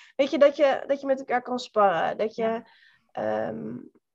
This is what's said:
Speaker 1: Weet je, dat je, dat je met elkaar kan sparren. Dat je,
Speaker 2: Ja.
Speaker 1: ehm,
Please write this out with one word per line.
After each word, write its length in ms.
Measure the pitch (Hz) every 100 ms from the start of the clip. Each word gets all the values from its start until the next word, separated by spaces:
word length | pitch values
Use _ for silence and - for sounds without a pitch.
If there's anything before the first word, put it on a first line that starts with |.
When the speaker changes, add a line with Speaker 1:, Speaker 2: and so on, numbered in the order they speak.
| - -
Speaker 1:
Weet 140 | 277
je, 80 | 302
dat 180 | 285 285
je, 280 | 277 254 -
dat 140 | 277
je 60 | 277
met 120 | 269
elkaar 240 | 269 247
kan 160 | 247 247
sparren. 580 | - 214 202 165 165 -
Dat 160 | 220
je, 80 | 226
Speaker 2:
Ja. 220 | 226 226 233 _ _ _ _
Speaker 1:
ehm, 640 | - - 107 113 226 226 240 - _ _